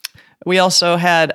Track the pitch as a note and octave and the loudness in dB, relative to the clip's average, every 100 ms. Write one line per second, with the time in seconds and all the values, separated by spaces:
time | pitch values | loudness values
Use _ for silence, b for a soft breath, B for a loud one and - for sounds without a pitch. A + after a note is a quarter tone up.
0 | B B B B - F#3 F#3 F3+ F3 E3+ | B B B B -4 0 0 0 0 0
1 | F3 E3+ D#3 | 0 0 0